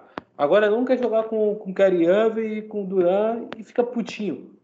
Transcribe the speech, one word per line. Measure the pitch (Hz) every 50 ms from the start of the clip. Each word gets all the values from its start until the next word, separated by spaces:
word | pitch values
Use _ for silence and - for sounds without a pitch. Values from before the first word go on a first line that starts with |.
| - - _ - - _ _
Agora | - 143 143 175 208 214
não | 208 208 240 254
quer | 254 262
jogar | 240 240 220 214 220 220
com, | 220 226 214 214 208 202
com | 208 - 190 185
Kyrie | 196 196 190 185 175 165
Irving | 170 190 208 226 220 214 226 226 214 214
e | 214 214
com | - - 208 196
Durant | 185 190 185 175 175 190 202 214 226 233 240 - - -
e | - 202
fica | - - - 240
putinho. | 240 - 240 214 - - - 214 185 143 - - - - _